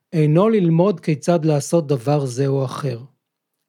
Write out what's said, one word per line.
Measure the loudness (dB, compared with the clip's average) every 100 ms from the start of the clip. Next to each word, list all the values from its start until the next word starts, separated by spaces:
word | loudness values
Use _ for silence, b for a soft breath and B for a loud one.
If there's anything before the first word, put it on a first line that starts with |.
| b
אינו | 0 2 4 4
ללמוד | 2 2 2 2 0
כיצד | -4 -4 0 0
לעשות | 2 -2 0 -2 0
דבר | -4 0 -2 -2
זה | -4 -2
או | -2
אחר, | -4 -6 -8 -8 -12 _ _ _ _ _